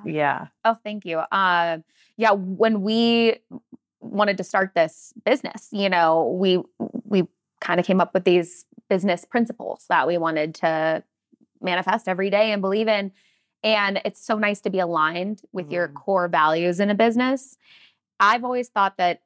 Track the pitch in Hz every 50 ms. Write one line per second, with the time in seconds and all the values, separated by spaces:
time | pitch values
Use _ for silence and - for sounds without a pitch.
0 | 208 160 156 151 147 143 131 - 160 - _ _ - 226 226 226 - 208 214 208
1 | - 175 165 160 156 - - 196 190 185 175 175 170 170 165 160 - _ _ _
2 | _ _ _ - 220 220 202 202 185 185 190 175 220 220 220 202 185 214 220 226
3 | 233 233 233 233 233 226 - - _ - - - - _ - - _ _ _ _
4 | - - 214 202 208 202 196 190 180 - - 196 190 190 - 170 160 160 - -
5 | - - - 220 - 214 262 277 - - - 220 - - 233 202 202 190 185 170
6 | 165 160 160 165 156 117 165 180 196 185 185 180 - - _ - 226 - - 226
7 | - 208 208 190 165 - _ _ _ _ _ - - - 170 180 175 - 185 185
8 | 175 - - 185 180 190 175 180 165 170 - - - _ _ - - - 202 180
9 | 185 202 175 - - - - 240 233 233 - - - - - - - - 180 160
10 | - 160 175 170 165 160 160 156 151 160 156 - - 165 160 160 160 160 160 170
11 | - _ _ _ _ _ _ _ _ _ _ _ - 185 180 180 190 185 208 226
12 | - 185 185 180 196 202 196 202 220 220 208 202 190 196 196 214 220 220 214 202
13 | 196 190 - _ _ _ _ _ _ _ _ _ - 220 220 208 202 196 196 -
14 | - 202 - - - - 220 214 214 208 208 202 - 202 185 185 180 170 170 156
15 | 156 156 165 175 185 208 214 - - - - 190 170 147 170 175 175 147 143 143
16 | - 196 196 180 175 175 170 160 151 156 160 165 170 180 175 180 202 202 208 196
17 | 226 233 226 240 254 254 269 269 - - - _ _ _ - - _ _ _ _
18 | _ _ _ - 202 208 233 240 247 247 254 247 240 - - 208 196 190 - -
19 | 180 175 170 - _